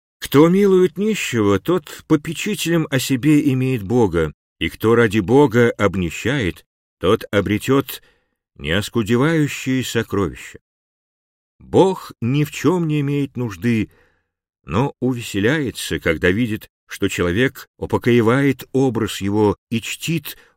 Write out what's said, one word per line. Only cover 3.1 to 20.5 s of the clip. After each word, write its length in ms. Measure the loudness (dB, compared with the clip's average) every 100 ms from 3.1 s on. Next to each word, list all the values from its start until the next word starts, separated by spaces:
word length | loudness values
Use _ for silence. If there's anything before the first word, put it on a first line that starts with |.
| 0 2 2 2
имеет 280 | 0 -2 -4
Бога, 520 | 0 2 2 2 -2 -6 _ _
и 100 | -6
кто 260 | -2 2 2
ради 240 | 2 0
Бога 520 | 2 4 4 4 2
обнищает, 920 | 2 -2 0 -4 -4 -4 -2 -4 -6 _ _ _ _
тот 260 | 0 0 0
обретет 720 | -2 0 -2 0 0 0 -10 -18 _ _ _ _ -10
неоскудевающие 1300 | -4 -4 -2 -2 0 2 2 2 0 -4 -4 -2
сокровища. 760 | -2 -4 -2 -2 -2 -4 -16 -20 _ _ _ _ _ _ _ _ _ _
Бог 520 | 0 4 4 0 -10 -6
ни 220 | -2 0
в 80 | -2
чем 360 | 0 0 2 0
не 140 | -2
имеет 360 | -2 -2 -4 -6
нужды, 520 | -8 -4 -2 0 -2 _ _ _ _ _ _ _
но 300 | -6 -2 -2 -2
увеселяется, 1000 | -4 -4 -6 -2 0 0 -2 -6 -6 -4
когда 320 | -2 0 0
видит, 360 | 0 -2 -4 -10 _ _
что 200 | -4 -4
человек 600 | 0 -2 0 -2 -4 -16 _
упокоивает 880 | -4 -2 2 4 4 2 0 -2 -4
образ 480 | -2 0 -2 -4 -6
его 340 | -2 2 2 0 _
и 100 | -6
чтит 580 | -6 -8 -4 -4 -6 -16 _